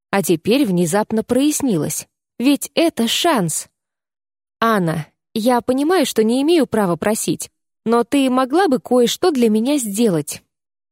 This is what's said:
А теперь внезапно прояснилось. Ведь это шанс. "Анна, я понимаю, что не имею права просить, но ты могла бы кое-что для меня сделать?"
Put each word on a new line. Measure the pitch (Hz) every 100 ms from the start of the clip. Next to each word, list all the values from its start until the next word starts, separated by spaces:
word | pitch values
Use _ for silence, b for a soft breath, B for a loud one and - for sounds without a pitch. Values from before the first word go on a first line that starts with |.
| _
А | 196
теперь | 185 160 190 269 233
внезапно | 175 170 202 214 220
прояснилось. | - 247 294 294 269 170 143 - - _ _ -
Ведь | 247 285 - -
это | 330 - 226
шанс. | - 349 262 165 - - _ _ _ _ _ _ _ _ -
"Анна, | 226 208 165 160 - _ _
я | 220 226 240
понимаю, | 247 262 294 370 254
что | -
не | 220 254
имею | 285 349 240
права | 226 190 165
просить, | 208 226 - - - _ _ _ 220
но | 233
ты | 233 285 262
могла | 254 262 320 392
бы | 254
кое-что | - 247 240 - 370
для | 269 233
меня | 214 240 294
сделать?" | 220 196 233 160 - - _ _ _ _ _